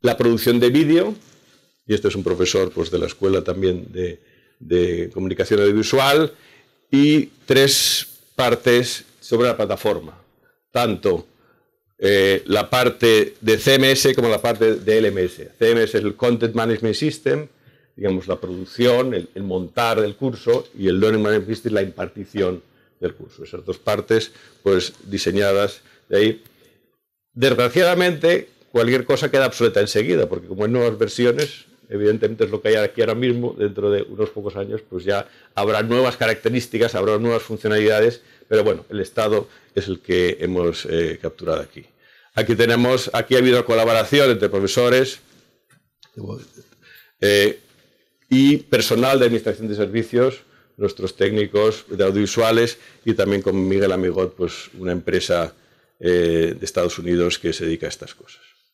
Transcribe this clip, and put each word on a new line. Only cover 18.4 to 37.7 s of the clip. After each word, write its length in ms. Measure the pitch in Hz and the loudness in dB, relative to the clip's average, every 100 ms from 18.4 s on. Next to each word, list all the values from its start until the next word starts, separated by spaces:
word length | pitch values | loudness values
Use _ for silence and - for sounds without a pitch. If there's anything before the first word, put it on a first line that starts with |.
| 92 90 92 - 120 120 131 | -6 -10 -12 0 2 2 0
el, 160 | 104 85 | -4 -8
el 80 | 95 | -10
montar 580 | 98 92 90 - 117 110 | -6 -6 -6 -4 -2 0
del 140 | 104 | -2
curso, 540 | 101 135 120 - 120 - - | -2 -6 -6 0 -2 -2 -4
y 80 | 95 | 0
el 140 | 92 | 2
Learning 220 | 107 110 | 2 2
Management 260 | 104 107 98 | 2 0 -2
System, 240 | 110 117 | -6 -4
la 100 | 107 | -2
impartición 800 | 98 - 92 - 95 104 92 90 _ _ _ _ | -4 -6 -12 -10 -12 -4 -4 -4 _ _ _ _
del 140 | 87 | -10
curso. 280 | - - - | -10 -20 -20
Esas 220 | - - | -18 -16
dos 140 | - 90 | -10 -8
partes, 520 | - 104 - 220 214 - - _ | -4 -4 2 0 0 -14 -20 _
pues, 300 | 98 92 - - | 0 0 0 -12
diseñadas 760 | - 98 - 95 101 98 101 - _ _ _ | -10 -6 -2 0 0 0 -2 -6 _ _ _
de 80 | 101 | 2
ahí. 260 | 107 107 - _ _ _ _ _ _ _ _ | 2 0 -12 _ _ _ _ _ _ _ _
Desgraciadamente, 1160 | 120 131 123 123 170 175 180 180 156 160 165 - _ _ | -2 0 2 0 2 2 2 0 0 0 0 -4 _ _
cualquier 360 | 120 117 127 120 | 0 2 0 0
cosa 240 | 135 135 | -2 0
queda 160 | 135 131 | 0 0
obsoleta 340 | - 117 104 | 0 0 2
enseguida, 480 | 104 - 123 90 - | 0 0 0 0 0
porque 180 | 90 87 | -4 -10
como 200 | 95 104 | -6 -2
hay 40 | |
nuevas 280 | 123 120 107 | 0 0 0
versiones, 680 | 110 - 120 120 151 - - _ _ | -4 0 0 2 -4 -6 -20 _ _
evidentemente 560 | 104 104 107 107 113 | -2 0 2 -2 -2
es 60 | 107 | -4
lo 100 | 104 | -2
que 80 | 107 | 0
hay 60 | |
aquí 260 | 110 104 - | 0 0 0
ahora 140 | 110 | -2
mismo, 400 | 110 123 120 120 - | 0 -2 -2 -4 -4
dentro 340 | 104 101 104 | -4 -2 -2
de 120 | 101 | -2
unos 260 | - 95 104 | -4 -6 -6
pocos 280 | - 101 98 | -6 -10 -8
años, 260 | 101 107 - | -8 -8 -10
pues 180 | 90 | -8
ya 240 | 92 101 104 _ _ | -4 -4 -4 _ _
habrá 280 | - 101 107 | -4 -2 0
nuevas 360 | 113 120 127 - | 0 0 0 0
características, 760 | 113 110 113 123 117 113 113 | -2 -2 -2 -2 -4 -2 -2
habrá 220 | 92 98 107 | 0 0 0
nuevas 260 | 117 117 | 0 -2
funcionalidades, 800 | - 110 110 | -4 -8 -2